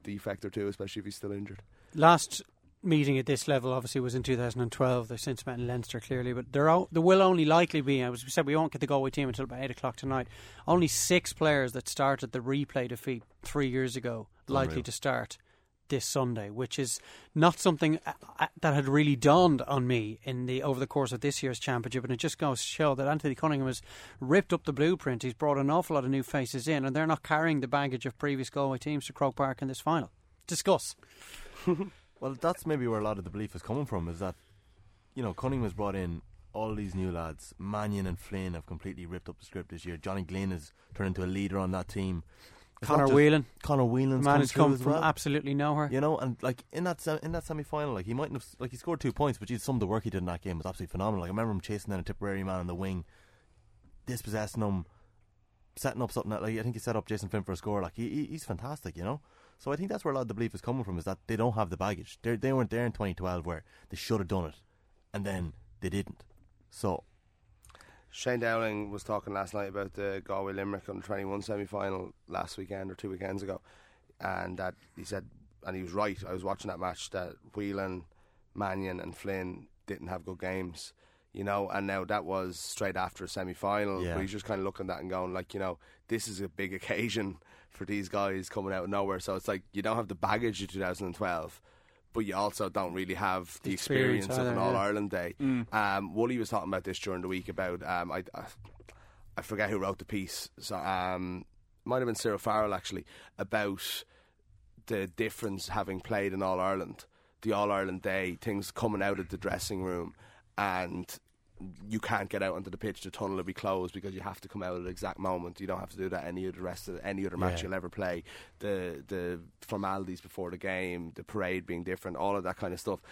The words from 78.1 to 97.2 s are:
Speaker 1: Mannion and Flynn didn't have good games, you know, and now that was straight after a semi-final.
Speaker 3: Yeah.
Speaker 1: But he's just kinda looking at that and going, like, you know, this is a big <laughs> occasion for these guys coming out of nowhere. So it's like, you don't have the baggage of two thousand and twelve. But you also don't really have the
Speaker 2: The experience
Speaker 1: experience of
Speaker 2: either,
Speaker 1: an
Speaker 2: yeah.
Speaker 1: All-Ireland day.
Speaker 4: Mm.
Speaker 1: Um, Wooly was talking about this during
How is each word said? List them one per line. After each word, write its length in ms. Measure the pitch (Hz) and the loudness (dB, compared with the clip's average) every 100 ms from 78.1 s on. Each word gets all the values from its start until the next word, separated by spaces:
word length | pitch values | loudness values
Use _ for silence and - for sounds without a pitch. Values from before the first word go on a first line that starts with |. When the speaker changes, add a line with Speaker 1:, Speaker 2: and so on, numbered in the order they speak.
| - _ _ _ | -20 _ _ _
Speaker 1:
Mannion 440 | - 101 95 95 90 | -4 -2 -2 -4 -6
and 180 | 85 87 | -8 -8
Flynn 520 | 101 95 92 90 - - - | -6 -4 -4 -8 -14 -16 -12
didn't 220 | 98 85 | -10 -8
have 160 | 92 | -8
good 160 | 85 90 | -8 -6
games, 520 | 92 95 92 80 - - _ _ _ | -4 -4 -6 -10 -16 -18 _ _ _
you 120 | - | -6
know, 240 | 98 101 98 | 0 0 0
and 180 | 98 98 | -2 0
now 180 | 98 | -2
that 200 | 90 104 | 0 -2
was 340 | 82 95 92 90 | -2 -2 -4 -6
straight 380 | - - 98 92 | -10 -4 -4 -2
after 260 | 92 - | -4 -6
a 60 | 92 | -8
semi-final. 760 | 101 92 90 101 104 101 95 | -6 -6 -4 0 0 0 -2
Speaker 3:
Yeah. 100 | 90 | -2
Speaker 1:
But 80 | 85 | -2
he's 100 | 98 | -4
just 120 | 101 107 | -6 -4
kinda 180 | 98 | -2
looking 220 | 98 - 95 | -2 -4 -6
at 60 | 85 | -6
that 40 | |
and 80 | 90 | -4
going, 220 | 92 92 | -4 -4
like, 220 | 92 90 | -6 -6
you 60 | 98 | -4
know, 180 | 92 85 - - - | -4 -6 -12 -20 -6
this 180 | 113 110 | -4 -4
is 140 | 92 | -6
a 80 | 95 | -8
big 260 | - 95 | -6 -6
<laughs> 0 | |
occasion 640 | 95 - 87 113 107 98 82 - - - | -4 -4 -2 0 -2 -4 -6 -14 -20 -20
for 160 | - 95 | -10 -4
these 240 | 104 92 | -4 -2
guys 400 | 104 98 95 90 | -2 0 -2 -4
coming 200 | 110 98 | -6 -4
out 100 | 95 | -2
of 60 | 90 | -2
nowhere. 280 | 101 98 95 | 0 0 -2
So 160 | 95 | -4
it's 140 | 92 - | -4 -2
like, 140 | 98 - | -4 -6
you 80 | 101 | -4
don't 160 | 107 113 | 0 0
have 120 | 101 | -2
the 60 | |
baggage 460 | 90 98 107 120 92 | 0 0 2 0 -2
of 60 | 98 | -6
two 100 | 95 | -4
thousand 280 | 92 87 95 | -2 -2 -4
and 80 | |
twelve. 440 | 87 98 85 80 - _ - _ _ _ | -2 -2 -2 -4 -12 _ -20 _ _ _
But 80 | 113 | -4
you 140 | 101 92 | -2 0
also 320 | 104 - 98 | -2 -2 -2
don't 240 | 101 90 | -2 -2
really 200 | 90 92 | -2 -2
have 440 | 92 98 92 90 - | -2 0 0 -4 -8
the 80 | - | -6
Speaker 2:
The 40 | |
experience 520 | 95 - 131 131 113 95 | -4 0 2 4 2 0
Speaker 1:
experience 60 | |
of 40 | 127 | 0
Speaker 2:
either, 100 | 123 | 2
Speaker 1:
an 60 | 107 | 2
Speaker 2:
yeah. 60 | |
Speaker 1:
All-Ireland 480 | 95 95 101 104 101 | 4 4 2 2 0
day. 240 | 95 87 - | -2 -4 -2
Speaker 4:
Mm. 320 | 135 127 113 | 0 0 0
Speaker 1:
Um, 400 | 110 101 98 98 | 2 2 2 0
Wooly 240 | 98 120 127 | 0 2 0
was 100 | 110 | 0
talking 180 | 107 87 | -2 0
about 160 | 95 | -2
this 140 | 95 92 | -4 -6
during 240 | 101 90 | -4 -4